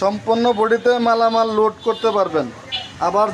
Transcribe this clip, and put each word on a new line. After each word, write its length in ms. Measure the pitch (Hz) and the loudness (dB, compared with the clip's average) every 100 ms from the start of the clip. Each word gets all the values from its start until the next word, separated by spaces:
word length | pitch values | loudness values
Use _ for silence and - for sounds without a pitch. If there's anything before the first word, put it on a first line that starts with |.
সম্পূর্ণ 440 | 196 208 220 233 233 | -2 -2 0 2 2
বডিতে 380 | 208 220 233 247 247 | 2 2 2 2 2
মালামাল 500 | 233 226 226 226 226 214 | 2 2 2 2 0 2
লোড 180 | 214 214 | 0 0
করতে 260 | 233 214 226 | -4 0 0
পারবেন। 360 | 196 180 156 123 - - - - - | 0 0 0 -4 -10 -10 -10 -10 -6
আবার 280 | 170 196 214 | -2 0 0